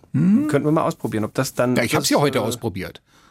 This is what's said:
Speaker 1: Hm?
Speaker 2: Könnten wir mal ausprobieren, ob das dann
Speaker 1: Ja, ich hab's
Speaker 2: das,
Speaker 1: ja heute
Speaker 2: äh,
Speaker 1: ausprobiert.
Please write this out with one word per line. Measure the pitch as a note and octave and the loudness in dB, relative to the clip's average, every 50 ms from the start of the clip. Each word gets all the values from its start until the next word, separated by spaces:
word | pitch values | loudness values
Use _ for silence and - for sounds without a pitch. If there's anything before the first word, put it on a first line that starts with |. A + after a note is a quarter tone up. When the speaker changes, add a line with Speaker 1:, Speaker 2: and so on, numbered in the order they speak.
| - _ - | -12 _ -2
Speaker 1:
Hm? | - D#3+ F#3 G#3 C4 D4 D4+ | 2 4 4 4 4 2 2
Speaker 2:
Könnten | - C#3 C3+ D3+ | 0 0 2 2
wir | |
mal | D#3 D#3+ - | 0 2 0
ausprobieren, | D3 D#3+ - - A#2 A2+ G#2+ G#2+ | -2 -2 -4 -6 -4 -2 -2 -4
ob | - - | -2 -2
das | - C3 - - | -4 -4 -2 -2
dann | - B2 B2 B2+ | 0 0 2 2
Speaker 1:
Ja, | A#2+ | 2
ich | A#2+ A#2 D3+ | 0 0 0
hab's | D3+ C#3 | -2 0
Speaker 2:
das, | C3 | 0
Speaker 1:
ja | D3 E3 | 2 2
heute | D3 C#3+ C3 B2 | 2 2 0 0
Speaker 2:
äh, | |
Speaker 1:
ausprobiert. | G#2 A2+ A#2+ A#2 - A2+ F#2 F#2+ F2 D#2+ - - - _ _ _ _ _ | -2 -2 -4 -4 -6 -8 -6 -6 -10 -10 -12 -16 -20 _ _ _ _ _